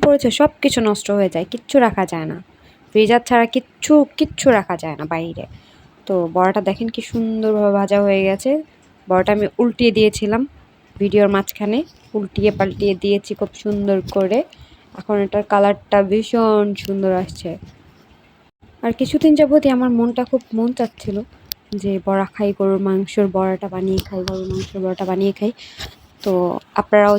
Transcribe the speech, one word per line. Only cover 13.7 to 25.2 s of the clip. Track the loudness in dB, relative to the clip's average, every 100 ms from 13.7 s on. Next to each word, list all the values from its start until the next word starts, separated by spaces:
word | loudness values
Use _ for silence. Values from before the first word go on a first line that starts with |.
| -4 -2 -2 -2 -2
করে। | 0 0 -4 -10 -20 _ _ -14
এখন | -4 -2 -2
এটার | -2 0
কালারটা | 2 2 0 0 0 2
ভীষণ | 0 0 0 2 2 0 -4
সুন্দর | -6 -4 -2 -2
আসছে। | -4 -10 -12 -12 -16 -20 _ _ _ _ _ _ _ _ -20 _
আর | -6 -4
কিছুদিন | -2 2 4 4
যাবতই | 6 4 4 2
আমার | 2 0
মনটা | 0 -2 -2
খুব | -4 -4
মন | -4 -2 -2
চাচ্ছিল | -6 -6 -8 -8 -8 -14 -18 -20 _ -8
যে | -4 -4 -2
বড়া | -2 -2
খাই, | -4 -4 0
গরুর | 0 0 0
মাংসের | -2 -2 -2 0 0
বড়াটা | -2 -4 -6
বানিয়ে | -6 -4 -4 -6
খাই, | -8 -6
গরুর | -6 -6
মাংসের | -8 -8 -6
বড়াটা | -6 -4 -4
বানিয়ে | -2